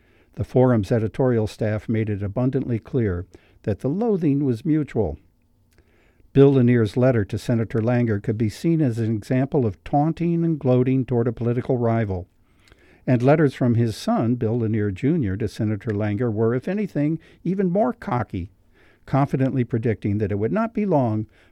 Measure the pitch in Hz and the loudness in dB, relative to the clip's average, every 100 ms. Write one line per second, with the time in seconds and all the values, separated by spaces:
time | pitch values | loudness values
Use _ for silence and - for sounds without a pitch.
0 | _ _ _ - 107 127 127 117 95 120 | _ _ _ -10 -2 2 4 4 2 0
1 | 107 - 127 117 107 - 110 107 - 110 | -2 0 0 2 -2 -2 -2 -2 -2 -2
2 | 107 101 101 123 127 135 127 113 - 135 | -2 -4 -4 -2 -2 0 -2 -4 -4 -2
3 | 107 87 90 - _ _ - 98 127 185 | 0 -2 -8 -16 _ _ -6 -4 -4 -2
4 | 233 196 160 139 143 113 156 156 147 123 | 0 0 2 2 0 -2 0 0 0 -2
5 | 92 69 _ _ _ _ _ _ _ _ | -2 -4 _ _ _ _ _ _ _ _
6 | _ _ _ 135 139 135 120 123 107 131 | _ _ _ 6 8 8 4 4 2 2
7 | 127 117 101 107 - 113 110 117 110 123 | 2 2 -2 -4 -2 -2 -2 -2 0 0
8 | 117 101 - 110 110 - 165 165 139 113 | 0 -2 -2 -2 -2 -2 -2 0 0 0
9 | 110 110 - 131 139 156 113 - - 143 | -2 -2 -2 -2 0 0 -2 -4 -2 0
10 | 156 160 170 170 165 151 127 127 123 131 | 0 0 -2 0 0 0 2 2 2 0
11 | 120 123 120 113 120 120 117 123 117 113 | 0 0 -2 -2 -2 -2 -2 -2 0 0
12 | 107 92 87 _ _ _ _ - _ _ | -2 -4 -10 _ _ _ _ -20 _ _
13 | - 127 127 151 143 - 123 117 120 104 | -2 2 4 4 2 2 0 2 0 -2
14 | - 233 117 123 110 120 110 110 104 95 | -2 0 0 0 0 0 0 0 -2 -2
15 | 131 170 104 95 113 - 107 104 113 101 | 0 0 0 -2 -4 -2 -2 -2 -4 -2
16 | 107 104 123 104 113 123 - 202 202 147 | -2 -2 -2 0 0 0 -2 -4 -4 -2
17 | 147 160 - - 165 190 190 190 247 - | -2 -2 -8 -10 -4 0 0 2 0 -2
18 | - 123 107 95 85 _ _ _ _ _ | -4 -4 -4 -6 -8 _ _ _ _ _
19 | - 135 139 131 131 135 117 120 117 104 | -2 0 0 0 0 0 -2 -2 -2 -2
20 | 107 101 101 101 113 190 226 220 208 151 | -2 -2 -2 -2 -2 -2 -2 -2 0 2
21 | 120 110 110 _ _ | 0 -2 -6 _ _